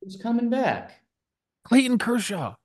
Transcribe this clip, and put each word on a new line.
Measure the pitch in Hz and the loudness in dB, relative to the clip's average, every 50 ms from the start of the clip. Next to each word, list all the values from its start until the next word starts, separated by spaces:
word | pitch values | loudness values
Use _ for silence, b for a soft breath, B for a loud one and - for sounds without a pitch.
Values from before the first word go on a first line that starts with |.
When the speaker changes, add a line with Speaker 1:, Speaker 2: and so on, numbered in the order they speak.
| - | -18
Speaker 1:
Who's | 196 - - - | -18 -18 -10 -4
coming | 226 233 233 240 233 | -2 -2 0 0 0
back? | 247 254 262 190 113 87 - - - _ _ _ _ _ _ _ _ _ _ _ _ _ _ | 0 0 0 0 0 -2 -6 -14 -20 _ _ _ _ _ _ _ _ _ _ _ _ _ _
Speaker 2:
Clayton | - 233 262 269 254 247 220 | 4 4 4 6 6 2 0
Kershaw. | - 226 240 247 190 - 208 180 143 104 107 _ _ | 0 0 -2 -2 -2 -4 -6 -6 -6 -6 -8 _ _